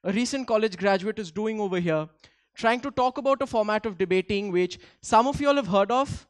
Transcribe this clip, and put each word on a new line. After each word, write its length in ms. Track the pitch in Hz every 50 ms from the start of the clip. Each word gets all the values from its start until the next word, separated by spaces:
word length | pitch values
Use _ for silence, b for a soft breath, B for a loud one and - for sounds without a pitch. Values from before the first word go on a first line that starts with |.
| -
a 80 | 175
recent 340 | 196 220 247 247 - 269 262
college 300 | - 233 214 220 220 180
graduate 420 | 170 190 202 196 190 185 214 208 -
is 120 | 214 165
doing 280 | 156 202 214 220 220 214
over 220 | 208 196 180 180
here, 280 | 175 170 160 156 156 156 _ b b b b b b b b
trying 260 | - - 226 233 247
to 100 | 247 277
talk 260 | - - 247 254 254
about 240 | - 247 269 269 -
a 60 | 277
format 400 | 254 - 226 214 214 214 214 -
of 100 | 226 196
debating 560 | 165 190 175 185 185 185 - 208 196 208 202
which 260 | 175 180 180 180 - B B B B B
some 260 | - - - - 233
of 140 | 269 277 262
you 80 | 285 285
all 80 | 285
have 120 | 285 254 175
heard 220 | 185 196 196 196
of 360 | 233 254 277 277 - - - _